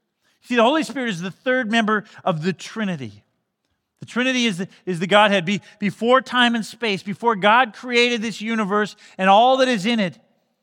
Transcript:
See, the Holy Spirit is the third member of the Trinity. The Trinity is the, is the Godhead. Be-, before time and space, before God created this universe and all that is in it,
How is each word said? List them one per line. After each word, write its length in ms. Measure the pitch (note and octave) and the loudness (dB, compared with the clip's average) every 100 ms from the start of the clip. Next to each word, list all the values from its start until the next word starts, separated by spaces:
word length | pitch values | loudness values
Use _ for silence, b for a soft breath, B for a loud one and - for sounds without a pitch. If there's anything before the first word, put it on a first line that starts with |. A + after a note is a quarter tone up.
| _ _ _ _ | _ _ _ _
See, 140 | - A#3+ | -4 2
the 60 | |
Holy 200 | A3+ D#4 | 4 2
Spirit 280 | C4 C4 A#3+ | -2 -6 -6
is 100 | E3+ | -6
the 100 | F#3 | -8
third 400 | - C4 B3+ A3+ | -8 -2 -2 0
member 340 | A#3 G#3+ G#3+ - B | 0 0 -2 -4 B
of 180 | - D#3+ | -4 -2
the 100 | F3 | -4
Trinity. 680 | - - A3+ G3+ E3 A#2 G#2 _ _ _ _ _ _ _ - | -6 -10 -6 -6 -6 -10 -16 _ _ _ _ _ _ _ -20
The 60 | - | -10
Trinity 400 | A3+ B3+ B3+ A#3 | -4 -2 0 -2
is 120 | F3 | -2
the, 100 | F#3+ b | -8 b
is 140 | - F3 | -8 -4
the 80 | E3+ | 2
Godhead. 380 | G3+ G#3 G3 | 4 4 2
Be-, 180 | E3 G#3 B B | 0 -4 B B
before 420 | G#3 - A#3 C4 | -6 -2 2 2
time 340 | - B3 A#3+ | 2 0 2
and 120 | A#3 F3+ | 0 -6
space, 360 | - A3+ F#3+ | -6 -6 -4
before 340 | G3+ F#3 A#3 G#3+ | -6 -4 -2 2
God 360 | G3+ A#3 B3+ | 4 4 2
created 500 | - B3+ A#3+ A#3+ A#3+ | -4 -4 0 0 0
this 180 | A3+ F3 | -6 -8
universe 560 | G#3+ A3+ G3 G#3 G#3 - B B | -6 -4 -2 -2 -2 -8 B B
and 140 | F#3+ | 4
all 280 | G3 B3 C4 | 6 6 4
that 100 | B3+ | 2
is 180 | A#3 G3 | 0 0
in 140 | A#3 | -2
it, 180 | F#3 - _ _ _ _ | -2 -6 _ _ _ _